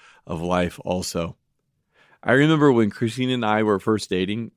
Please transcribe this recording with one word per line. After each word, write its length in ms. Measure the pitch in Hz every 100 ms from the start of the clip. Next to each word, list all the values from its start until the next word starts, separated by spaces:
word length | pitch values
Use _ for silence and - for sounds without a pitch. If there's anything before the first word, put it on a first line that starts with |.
| - _ -
of 160 | 87
life 380 | 87 90 87 -
also. 520 | - 90 - 90 82 - _ _ _ _ _ _ _ _
I 80 | -
remember 400 | 131 151 160 147
when 180 | 117 107
Christine 400 | - 117 117 127
and 160 | 127 107
I 160 | 107
were 160 | 107 98
first 320 | - 107 -
dating. 400 | 92 92 110 113